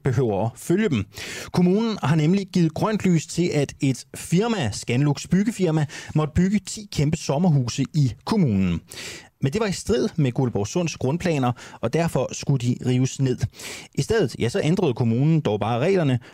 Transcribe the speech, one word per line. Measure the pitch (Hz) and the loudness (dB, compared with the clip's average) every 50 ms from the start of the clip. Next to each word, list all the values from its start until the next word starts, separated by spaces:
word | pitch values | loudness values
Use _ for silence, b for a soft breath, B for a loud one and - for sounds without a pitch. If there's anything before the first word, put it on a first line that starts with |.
| - | -2
behøver | 139 113 143 131 110 101 92 107 | -2 0 2 2 2 0 0 -2
at | 120 - | -2 -4
følge | - - - 175 202 226 202 | -8 -2 0 0 2 2 2
dem. | 139 104 92 - B B B B B B B B B | 2 0 -2 -4 B B B B B B B B B
Kommunen | 180 180 180 185 214 233 226 208 - - | 2 4 4 4 2 2 0 -2 -2 0
har | 123 165 | 2 2
nemlig | 160 151 160 190 202 190 - - | 4 4 4 2 2 0 -2 0
givet | 185 170 156 - | 2 2 2 2
grønt | - 165 214 220 196 - | 0 -2 0 0 0 2
lys | 190 175 156 - | 2 2 2 0
til, | - - - 175 - - | -2 -2 -2 -2 0 2
at | 147 139 - - - | 0 0 -2 -2 -2
et | 143 135 123 - - _ - | 0 0 0 -2 -6 _ -16
firma, | - - - 165 180 220 240 226 196 135 104 - | -14 -6 0 0 2 2 2 0 0 -2 -2 -4
Scanlux | - - - 120 127 147 147 139 - - | -6 -4 -2 0 2 2 2 0 -2 -2
byggefirma, | - 175 185 208 233 214 - 185 160 156 160 147 B B B B B B | 0 2 2 2 0 0 0 0 2 2 2 0 B B B B B B
måtte | 151 156 147 - | 0 0 0 2
bygge | 165 180 190 214 202 | 2 2 2 2 0
ti | - - - 220 208 - - | -2 -4 -12 -12 -12 -10 -2
kæmpe | - 139 147 165 | -2 0 0 -2
sommerhuse | - - - 139 143 185 180 147 139 123 117 - - 135 - - | -4 -6 -4 -2 2 2 4 4 2 0 -2 -2 -4 -4 -2 0
i | 156 139 120 107 - - | 0 0 0 0 -6 -4
kommunen. | - 220 214 170 123 101 95 95 90 85 80 - B B B B B B B B B B - | -2 0 2 2 2 2 2 2 2 0 -2 -6 B B B B B B B B B B -4
Men | - 139 143 | -4 -2 0
det | 214 | 0
var | 226 | -2
i | 196 175 | -2 -2
strid | - - - 214 247 254 214 - | -4 -2 -2 0 0 0 -2 0
med | - 143 123 - | 0 0 0 0
Guldborgsunds | - 135 120 - 101 104 - - 180 170 160 - | 0 -2 0 0 -2 -4 -2 -2 -2 -2 -2 -4
grundplaner, | - - 127 151 175 - 180 160 139 127 123 117 B B B B B | -4 -2 -2 -2 0 0 0 0 2 0 0 -2 B B B B B
og | B 120 - | B -2 0
derfor | 156 170 160 - 143 123 - - | 0 -2 0 0 -2 -2 -2 -6
skulle | - - - 139 127 117 123 | -10 -2 0 0 0 2 0
de | 123 - - | -2 -2 0
rives | 127 127 127 131 131 - - | 0 2 2 2 0 0 -2
ned. | 135 131 120 - - - B B B B B B B B B | 0 0 0 -2 -4 -6 B B B B B B B B B
I | - 139 | -6 -2
stedet, | - 220 226 190 131 - - | 0 2 2 2 0 0 -2
ja, | 98 120 | -2 -2
så | - 196 - | 0 0 0
ændrede | 151 175 208 185 143 117 | 2 2 2 2 0 2
kommunen | - 123 113 113 123 139 156 165 156 | 2 2 2 2 2 4 4 4 2
dog | - 107 107 98 | 2 2 0 0
bare | 104 110 123 117 | 0 0 0 0
reglerne, | 139 190 196 180 156 139 123 117 B B | 2 2 2 2 2 2 0 0 B B